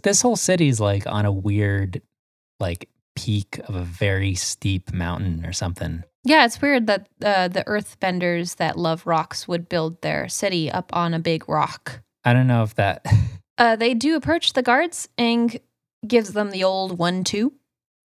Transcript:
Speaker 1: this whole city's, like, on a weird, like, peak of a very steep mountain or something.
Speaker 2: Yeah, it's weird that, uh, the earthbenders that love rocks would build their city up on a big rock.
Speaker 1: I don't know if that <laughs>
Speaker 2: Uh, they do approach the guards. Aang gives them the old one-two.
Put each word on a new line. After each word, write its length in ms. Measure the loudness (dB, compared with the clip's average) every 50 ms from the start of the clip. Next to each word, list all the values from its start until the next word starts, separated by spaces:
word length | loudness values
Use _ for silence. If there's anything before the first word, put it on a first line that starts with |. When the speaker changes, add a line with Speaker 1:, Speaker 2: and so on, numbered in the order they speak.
| 0
Speaker 1:
this 180 | 2 2 4
whole 160 | 4 2 2
city's, 420 | 2 2 2 2 4 4 4 4 4
like, 260 | 2 2 2 0 -2
on 200 | -2 0 0 2
a 60 | 2
weird, 720 | 0 0 0 0 2 2 2 2 2 0 0 -2 -4 -8 -12 _ _ _ _ _ _ _ _ _ _ -6
like, 260 | -6 -4 -6 -6 -10 -16 _ _ _ _ -14
peak 440 | -8 -4 -2 -2 -2 -2 -6 -10 -14 -10
of 80 | -8 -8
a 80 | -6 -6
very 520 | -8 -6 -2 -2 0 0 0 0 -2 -2
steep 580 | -2 -4 -6 -6 -4 -2 -2 -2 -2 -4 -6 -6
mountain 520 | -4 -4 -4 -4 -4 -4 -4 -4 -4 -6
or 60 | -8
something. 520 | -6 -6 -6 -6 -6 -6 -6 -8 -8 -8 -10 -14 _ _ 0
Speaker 2:
Yeah, 220 | 4 6 6 6
it's 140 | 4 2 0
weird 260 | 0 2 2 2 2
that, 200 | 0 -2 -2 -4 _ _ -4 -2
uh, 260 | 0 2 2 0 0
the 140 | -2 -4 -4
earthbenders 880 | -2 -4 -4 -4 -8 -8 -4 -4 -2 -2 -2 -2 -2 -2 -2 -4 -6 -4
that 220 | -4 -2 -2 -2
love 280 | -2 -2 -2 -2 -2 -2
rocks 420 | 0 0 0 0 -2 -8 -10 -8
would 220 | -6 -6 -6 -4 -4
build 320 | -2 -2 -2 -4 -6 -6
their 260 | -4 -4 -2 -4 -4 -6
city 420 | -4 -4 -2 -2 0 -2 -2 -2
up 180 | -4 -6 -6 -4 -2
on 180 | -2 -2 -2 -2
a 60 | -2
big 280 | -2 -2 -2 -2 -2
rock. 540 | -2 -2 0 0 -2 -4 -8 -14 -14 -16 -16 -18 _ _ _ 2
Speaker 1:
I 100 | 4 4
don't 140 | 6 6
know 160 | 4 4 4 2
if 100 | 0 0
that 300 | 0 0 0 0 -2 2 4
<laughs> 460 | 4 4 4 2 -4 -10 _ _ _
Speaker 2:
Uh, 180 | 4 4 4 4
they 180 | 2 2 2 2
do 220 | 2 2 2 0
approach 340 | 0 2 0 0 0 0 0 0
the 80 | 0 2
guards. 440 | 4 4 2 2 0 -4 -8 -12 -8 _
Aang 440 | -2 0 2 2 2 2 0 -2 -6 _ _ _ _ _ _ _ _ -2
gives 280 | 2 2 2 2 0 -2
them 180 | -4 -4 -2
the 100 | -2 0 0
old 340 | 2 2 0 -2 -2 -2
one-two. 560 | -2 0 0 0 -2 -2 -2 -2 0 -2 -2 -2 _ _ _ _ _ _ _ _ _ _